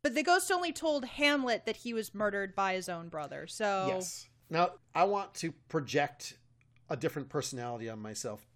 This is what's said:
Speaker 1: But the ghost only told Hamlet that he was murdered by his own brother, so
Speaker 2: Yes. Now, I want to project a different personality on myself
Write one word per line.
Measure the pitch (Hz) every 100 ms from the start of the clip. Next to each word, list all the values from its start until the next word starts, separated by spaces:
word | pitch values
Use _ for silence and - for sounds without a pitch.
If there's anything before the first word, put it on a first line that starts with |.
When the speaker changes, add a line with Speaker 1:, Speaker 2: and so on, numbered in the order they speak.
Speaker 1:
But | 294
the | 247
ghost | 311 370 -
only | 359 349
told | - 320 294 247
Hamlet | - 285 294 254 220 -
that | 214
he | 240 226
was | 208
murdered | 202 208 202 196 190
by | 196 185
his | 185
own | 170 170
brother, | 160 143 143 160
so | - 208 196 190
Speaker 2:
Yes. | 185 185 - - _ _
Now, | 160 180 - _
I | 165 190
want | 202 190 -
to | 165 - _
project | 160 127 139 143 - - - _ _ _ - -
a | 139
different | 156 151 135
personality | 151 - 127 120 117 113
on | 110
myself | 107 104 117 107 -